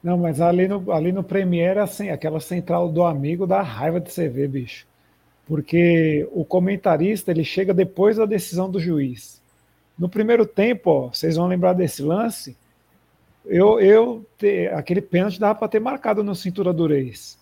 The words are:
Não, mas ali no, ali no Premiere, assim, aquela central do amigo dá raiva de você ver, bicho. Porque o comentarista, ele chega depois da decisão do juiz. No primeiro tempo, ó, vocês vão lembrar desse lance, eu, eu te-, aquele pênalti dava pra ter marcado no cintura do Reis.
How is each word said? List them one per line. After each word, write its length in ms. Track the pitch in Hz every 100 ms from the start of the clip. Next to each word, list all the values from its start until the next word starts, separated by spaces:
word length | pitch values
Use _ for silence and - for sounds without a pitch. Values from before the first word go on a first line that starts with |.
Não, 140 | 170 180
mas 240 | 170 143
ali 280 | 170 175 190
no, 240 | 202 185
ali 200 | 170 165
no 120 | 190
Premiere, 560 | 180 190 185 175 170 190
assim, 300 | 202 - 202
aquela 300 | 151 156 156
central 500 | 151 175 170 170 175
do 140 | 160
amigo 440 | 175 147 139 175 185
dá 140 | 190
raiva 380 | 180 110 147 170
de 120 | 170
você 180 | - 160
ver, 180 | 123 143
bicho. 400 | 135 120 - _ _ _ _ _ _ _
Porque 840 | 151 - 170 170 170 160 151 147
o 140 | 196 156
comentarista, 840 | 185 180 196 202 156 180 214 185
ele 120 | 165
chega 300 | 151 - 190
depois 420 | 180 185 - 202 214
da 100 | 220
decisão 440 | 208 - 170 185
do 100 | 185
juiz. 600 | 170 160 135 120 - - _ _ _ _ _ -
No 100 | 175
primeiro 380 | 202 214 233 214
tempo, 460 | - 214 233 -
ó, 160 | 147 123
vocês 280 | - 160 160
vão 120 | 180
lembrar 260 | 185 180
desse 300 | 185 180 -
lance, 520 | 147 180 233 - - 120 _ _ _ _ _ _ _ _
eu, 360 | - 175 202 220
eu 460 | 196 214 233 226 220 _
te-, 300 | 202 196 175
aquele 340 | 156 143 180
pênalti 380 | 196 175 196 180
dava 160 | 208 214
pra 120 | 214
ter 120 | 214
marcado 440 | 226 277 233 208
no 120 | 202 185
cintura 360 | 185 180 180
do 140 | 165 165
Reis. 540 | 143 131 110 - -